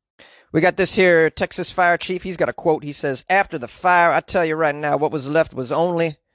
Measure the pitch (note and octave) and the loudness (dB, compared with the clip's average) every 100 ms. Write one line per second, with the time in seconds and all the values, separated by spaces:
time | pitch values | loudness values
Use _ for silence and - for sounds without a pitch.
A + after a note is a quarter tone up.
0 | _ _ - _ _ D#3+ F3 F3 F3 - | _ _ -20 _ _ 0 2 2 0 2
1 | F#3 E3+ D#3 - F#3 - E3+ - F3 E3+ | 4 4 2 0 -6 -6 -6 0 0 0
2 | - F#3 F#3 E3+ C#3 - F3 D#3 D3 D3 | -4 -8 -8 -4 -4 -2 -2 -2 -4 -8
3 | D3 C3 - F#3+ F#3+ D#3 A#2 - F3+ F3 | -6 -6 -2 0 0 -6 -12 -2 2 4
4 | E3+ D3+ - F#3+ E3 D#3 D#3 D3 D3+ C#3+ | 4 2 0 -2 0 0 0 0 -2 0
5 | D3 D#3 C3+ D#3 D#3 B2+ B2 D3 F3 E3+ | 0 -4 -2 0 0 -4 -4 -2 0 0
6 | E3 D3 _ | -4 -6 _